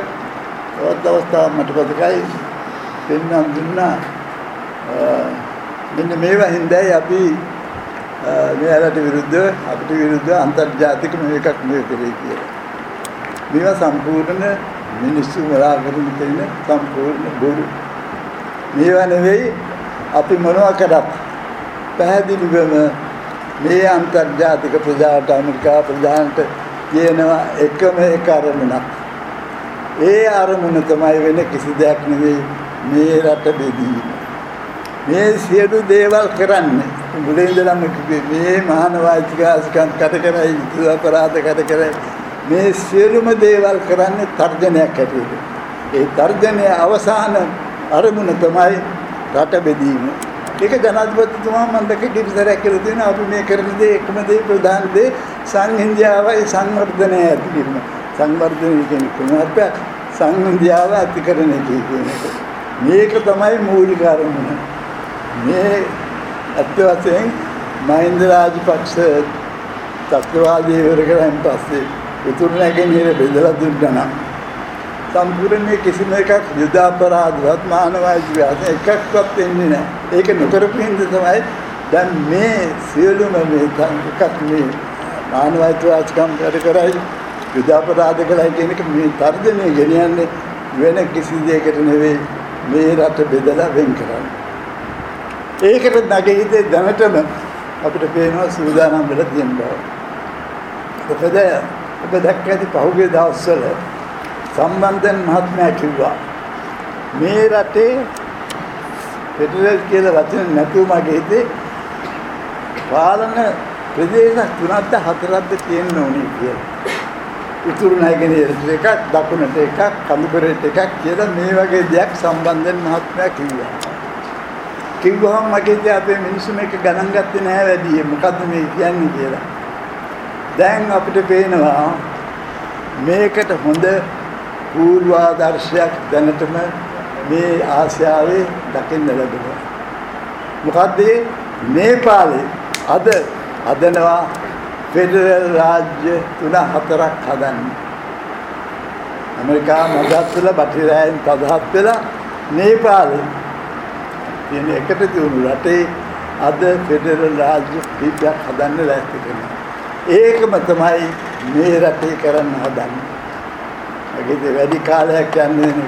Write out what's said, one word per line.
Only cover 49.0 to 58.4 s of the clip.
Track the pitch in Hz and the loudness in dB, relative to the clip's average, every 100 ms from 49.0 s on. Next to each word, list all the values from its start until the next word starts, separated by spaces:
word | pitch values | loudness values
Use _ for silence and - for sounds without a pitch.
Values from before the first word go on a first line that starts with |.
| - - - | -10 -10 -4
රට | 135 156 180 | 0 2 2
බෙදීම. | 160 147 139 131 131 - - - - - | 2 2 0 0 -2 -6 -10 -10 -10 -2
ඒක | - | 0
ජනාධිපතිතුමා | 262 214 214 214 214 220 214 220 226 233 | 2 2 2 0 2 0 0 -2 0 0
මම | 226 208 | 0 -2
දැක්ක | 208 247 | -2 -2
කීප | 208 202 | -2 -2
සැරයක් | 196 208 196 | 0 2 2
කියලා | 202 190 | 2 0
තියෙනවා. | 208 226 208 | 0 0 0
අපි | 196 | 0
මේ | 202 208 | -2 -2
කරන | 196 196 196 | 0 0 0
දේ | 196 214 | 2 2
එකම | 202 - 202 | 2 0 -4
දේ | 196 214 | 0 0
ප්‍රධාන | 214 196 185 196 190 | 2 2 4 2 2
දේ | 190 254 254 - - | 2 2 0 -8 -12
සංහිඳියාවයි | - 202 208 220 214 208 214 202 208 214 202 | -4 0 2 2 0 4 4 4 4 2 0
සංවර්ධනය | 190 196 208 196 180 196 185 | 0 0 0 -2 2 2 4
ඇති | 170 143 - | 4 2 0
කිරීම. | 151 135 135 - - - | -4 -4 -4 -8 -10 -10
සංවර්ධනය | - 151 165 | -2 0 2